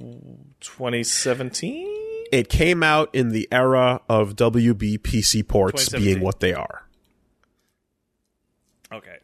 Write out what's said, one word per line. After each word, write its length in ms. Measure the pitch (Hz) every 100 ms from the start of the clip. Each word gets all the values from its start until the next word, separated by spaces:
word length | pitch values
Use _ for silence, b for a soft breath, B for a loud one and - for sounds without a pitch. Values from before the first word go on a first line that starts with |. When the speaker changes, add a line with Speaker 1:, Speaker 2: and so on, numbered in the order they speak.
| 120 120 131 123 135 _
Speaker 1:
twenty 420 | - - 123 120
seventeen? 920 | 117 - 131 127 127 - 180 302 392 427 440 440 -
Speaker 2:
It 160 | 131 117
came 340 | - 160 170
out 320 | 160 151 156
in 140 | 135 120
the 180 | 110 -
era 480 | 127 131 131 127 127 -
of 260 | 110 101
W 400 | 104 117 117 117
B 240 | 104 107 107
P 240 | - 110
C 200 | - 110
ports 440 | 104 104 95 139 -
being 20 |
Speaker 1:
Twenty 140 | 127
seventeen. 200 | 101 95
Speaker 2:
what 160 | 92 -
they 140 | 92
are. 280 | 76 - - - _ _ _ _ _ _ _ _ _ _ _ _ _ _ _ _ _ _ _ -
Speaker 1:
Okay. 240 | 110 92 87